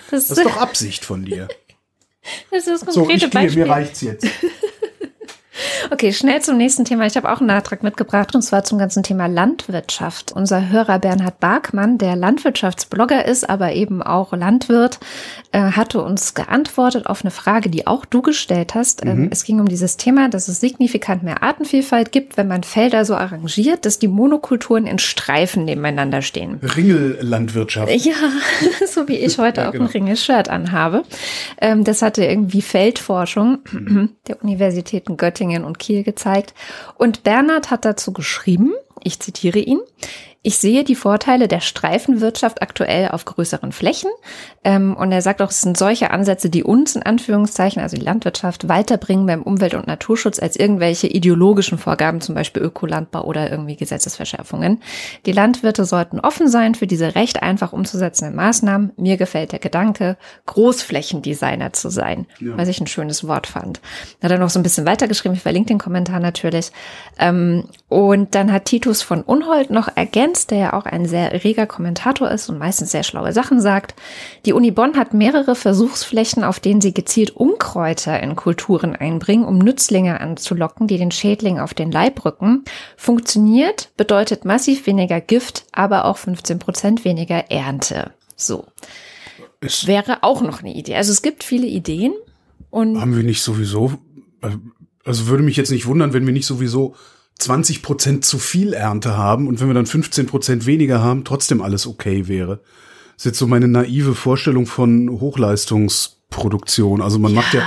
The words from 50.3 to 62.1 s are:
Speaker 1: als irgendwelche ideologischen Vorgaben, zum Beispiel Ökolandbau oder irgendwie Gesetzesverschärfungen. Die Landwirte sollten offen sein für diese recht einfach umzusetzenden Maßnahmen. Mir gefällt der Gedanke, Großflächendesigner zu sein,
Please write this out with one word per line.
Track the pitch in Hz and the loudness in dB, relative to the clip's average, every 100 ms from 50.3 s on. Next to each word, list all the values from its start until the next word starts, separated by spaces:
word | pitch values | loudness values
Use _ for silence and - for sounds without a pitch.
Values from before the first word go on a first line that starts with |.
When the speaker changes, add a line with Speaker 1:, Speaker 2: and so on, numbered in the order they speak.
| - | -2
Speaker 1:
als | 170 - | -2 0
irgendwelche | 208 202 170 170 - | 2 2 2 0 0
ideologischen | - 175 170 185 202 190 170 | 2 4 6 6 4 2 -2
Vorgaben, | - 160 156 165 | -2 0 0 -2
zum | 160 | -4
Beispiel | 156 151 - | -6 -4 -4
Ökolandbau | 160 - 165 160 160 165 | -4 -4 -6 -6 -6 -8
oder | - 156 151 | -6 -4 -4
irgendwie | 151 147 147 | -4 -8 -8
Gesetzesverschärfungen. | 143 - - - - - - - 165 226 - - - - - | -8 -6 -6 -8 -10 -10 -10 -4 -2 -2 -4 -14 -12 -8 -2
Die | |
Landwirte | 196 214 247 226 214 | 2 4 4 0 0
sollten | 185 175 170 170 | 0 0 -2 -2
offen | 277 - 311 | -2 2 4
sein | 233 226 | 4 2
für | 226 196 | 0 0
diese | 170 160 | 0 0
recht | 165 233 - | 0 0 -2
einfach | 175 190 175 | -2 -2 -2
umzusetzenden | - 190 185 180 - 151 160 | -4 -6 -4 -4 -4 -6 -2
Maßnahmen. | 190 - 202 196 202 - | 0 2 2 2 0 0
Mir | 185 185 | 0 0
gefällt | 180 156 156 | 0 -2 -6
der | 156 | -6
Gedanke, | - 170 214 208 180 185 - - - | -4 0 0 0 -2 -4 -10 -18 -4
Großflächendesigner | - 233 247 - 147 151 156 143 147 139 127 127 | 4 4 4 -2 -6 -4 -6 -6 -4 -4 -4 -4
zu | - - | -6 -6
sein, | 185 - | -4 -4